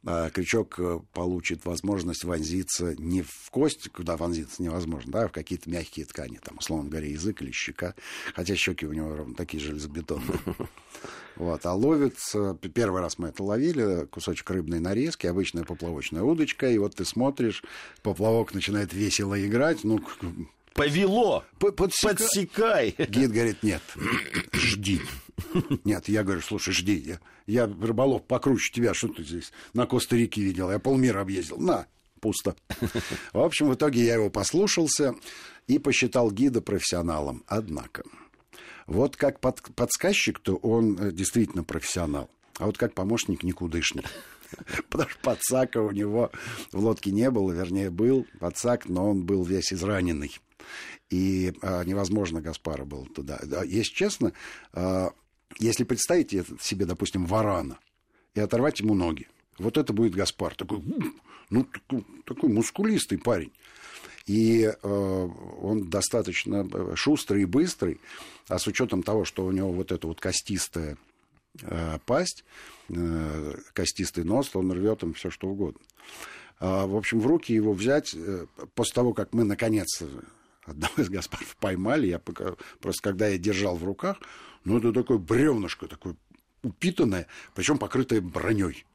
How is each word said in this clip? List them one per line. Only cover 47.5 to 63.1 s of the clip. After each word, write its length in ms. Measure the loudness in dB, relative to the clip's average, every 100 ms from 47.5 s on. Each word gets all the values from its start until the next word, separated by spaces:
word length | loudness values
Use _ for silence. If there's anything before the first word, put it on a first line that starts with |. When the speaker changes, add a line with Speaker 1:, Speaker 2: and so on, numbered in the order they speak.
Speaker 1:
вернее, 380 | 0 0 0 -2
был 360 | 2 4 4 2 -6
подсак, 460 | -6 -2 0 0 0
но 200 | 0 2
он 140 | 2
был 200 | 2 2
весь 280 | 2 0 0
израненный. 640 | -2 0 0 0 0 -4 -10 _ _ -16 -14 -14 -18 _
И, 420 | 0 2 2 0 -2
а, 220 | -2 -2
невозможно 560 | 0 0 2 0 0 -2
Гаспара 440 | -6 -6 -6 -6
было 200 | -6 -10 -10
туда. 320 | -10 -8 -8
Да, 180 | -6 -4
если 300 | 0 0 0
честно, 400 | 0 0 2 -2 -2 -16 -16 -12
а, 400 | -4 0 2 0 -4 _ _ _ -2
если 260 | 0 0
представить 480 | 0 0 2 2 2
это 220 | 0 -4 -6
себе, 260 | -6 -2 -2
допустим, 400 | 0 -2 -2 0
варана 520 | 2 2 0 -2 -10 _ _ _ _ _
и 60 | -2
оторвать 400 | 2 4 2 2
ему 140 | 2
ноги, 340 | 4 4 0 -6 _ _ -4
вот 180 | 0 0
это 160 | 2
будет 220 | 4 4
Гаспар. 400 | 2 -2 -2 -6
Такой, 240 | -4 -6 -6
м, 420 | -4 -4 -4 -6 _ -20 0
ну, 140 | 0
такой, 400 | 0 -6 _ -6 -6 -18
такой 240 | -12 0 2
мускулистый 680 | 4 2 0 2 2 0